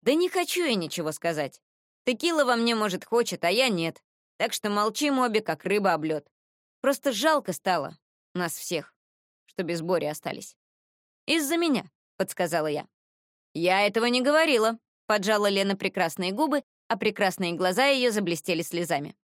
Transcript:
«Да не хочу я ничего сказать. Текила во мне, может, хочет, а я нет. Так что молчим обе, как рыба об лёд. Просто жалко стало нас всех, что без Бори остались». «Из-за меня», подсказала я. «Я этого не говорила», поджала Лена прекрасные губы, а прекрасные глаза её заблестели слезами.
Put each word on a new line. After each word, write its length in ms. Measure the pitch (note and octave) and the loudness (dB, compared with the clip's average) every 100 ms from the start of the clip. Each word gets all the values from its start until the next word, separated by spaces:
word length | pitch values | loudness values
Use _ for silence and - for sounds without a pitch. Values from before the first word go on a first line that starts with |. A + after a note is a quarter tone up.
«Да 120 | - | 2
не 160 | D4+ F4+ | 2 2
хочу 340 | F#4 F4 F4+ E4+ | 0 -2 -2 0
я 100 | G#3+ | 0
ничего 360 | D#3+ - D#3 | -2 -6 -6
сказать. 500 | D#3 E3+ D#3 C#3 - _ _ _ _ - | -4 -4 -2 -4 -8 _ _ _ _ -4
Текила 400 | A#3+ E4+ D#4+ C4 | 0 0 2 2
во 100 | A#3 | 2
мне, 200 | A#3 A3+ | 2 0
может, 300 | G#3+ F3+ - | 0 -4 -2
хочет, 380 | A#3 A#3+ F3 | 0 0 0
а 80 | E3+ | 0
я 180 | G#3 B3+ | 2 2
нет. 340 | F#3 E3 D#3+ _ _ _ _ | 2 -2 -6 _ _ _ _
Так 160 | A3+ | -4
что 160 | - G#3+ | -4 -2
молчим 500 | G#3 G#3+ G#3+ D4 C4+ | 0 0 0 0 2
обе, 220 | B3 G#3+ | 2 0
как 240 | - D#3 F#3 | -2 -4 0
рыба 280 | G#3 G3 | 2 2
об 100 | E3 | 2
лёд. 240 | D#3 D#3 - _ _ _ _ _ | 0 -4 -6 _ _ _ _ _
Просто 300 | B3+ C#4 C#4+ | -2 0 -2
жалко 420 | G#3+ D4 D4+ G#3+ | 0 2 2 0
стало 440 | E3+ - F3 D3 E3 _ _ _ | -6 -2 -2 -2 -12 _ _ _
нас 200 | F#3 F3 | -6 -6
всех, 400 | - - E3+ - _ _ _ _ _ _ | -6 -6 -6 -8 _ _ _ _ _ _
что 180 | - | -8
без 180 | E3+ E3+ | -4 -4
Бори 240 | E3 F3 D3 | -2 -2 -2
остались». 500 | D#3 - - - _ _ _ _ _ _ _ - | -6 -8 -10 -12 _ _ _ _ _ _ _ -2
«Из-за 320 | D#4+ C#4 E4 | 0 2 0
меня», 320 | E4+ A#3+ - _ _ _ | 2 0 -2 _ _ _
подсказала 520 | F#3 - F3+ E3 D#3 | -6 -2 -2 0 0
я. 200 | D3 - _ _ _ _ _ _ | -4 -6 _ _ _ _ _ _
«Я 320 | D3+ E3+ F#3+ G#3 | -2 2 4 4
этого 200 | G#3 A#3 | 2 2
не 160 | B3 | 2
говорила», 580 | B3+ D4+ E4 B3+ A3 A3+ _ _ _ | 2 4 4 4 2 -2 _ _ _
поджала 400 | G#3+ F#3+ G#3+ G#3 | 0 2 2 2
Лена 280 | G3 G3 G3 | 2 0 0
прекрасные 560 | F#3+ F#3 F3 - F3+ | -2 0 -2 0 -4
губы, 320 | G3+ D#4 C#4+ - _ _ | 0 0 0 -4 _ _
а 100 | G#3+ | -2
прекрасные 560 | A3 G#3 G3 - F3+ | -2 2 0 0 -4
глаза 320 | F3+ F#3 F#3 C#4 | 0 0 2 2
её 260 | C4+ B3 | 4 2
заблестели 500 | G#3+ F#3+ E3+ - E3+ | 0 -2 -4 -2 -2
слезами. 540 | E3+ E3+ E3+ D3+ C#3+ - | -2 -4 -2 -2 -4 -14